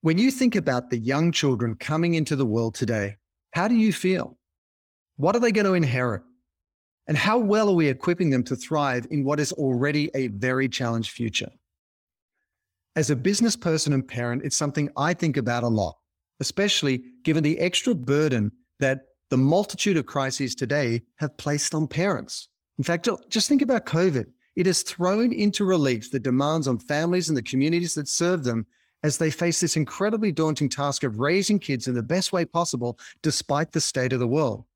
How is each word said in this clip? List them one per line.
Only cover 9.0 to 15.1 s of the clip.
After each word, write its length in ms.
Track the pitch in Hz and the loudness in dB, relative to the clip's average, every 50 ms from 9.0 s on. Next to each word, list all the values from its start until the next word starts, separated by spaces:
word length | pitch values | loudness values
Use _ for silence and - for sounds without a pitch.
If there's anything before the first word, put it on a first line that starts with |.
| 120 - | -4 -2
in 140 | 160 147 135 | -2 -2 0
what 160 | 135 147 147 | 0 0 0
is 100 | 151 131 - | 0 -2 -2
already 580 | - 151 135 127 120 131 143 147 151 147 151 - | -2 -2 0 0 0 0 0 0 0 -2 -2 -2
a 120 | 139 131 | -2 -4
very 420 | 120 101 98 110 127 127 127 135 127 | -2 -4 -4 -2 0 0 0 0 -2
challenged 440 | 123 - 131 117 117 113 110 - - | -2 -2 -2 -2 -2 -2 -4 -6 -6
future? 360 | - 120 113 - - - - - _ _ _ _ _ _ _ _ _ _ _ _ _ _ _ _ _ _ _ _ _ _ _ _ _ _ _ _ | -4 -6 -4 -4 -4 -6 -8 -12 _ _ _ _ _ _ _ _ _ _ _ _ _ _ _ _ _ _ _ _ _ _ _ _ _ _ _ _
As 120 | 156 156 117 | -2 0 2
a 80 | 147 | 0
business 400 | 123 123 190 208 202 233 233 - | 0 2 0 2 2 2 2 0
person 380 | - - 175 160 156 - 147 143 | 0 0 0 0 0 0 0 0
and 120 | 135 131 | 0 0
parent, 380 | - - 120 120 120 120 131 143 | -4 -6 -6 -4 -2 -4 -4 -4
it's 140 | 143 - - | -4 -2 -2
something 320 | 151 147 139 156 147 143 - | -2 -2 -2 -2 -4 -2 -2
I 200 | - 139 160 | -2 -2 -2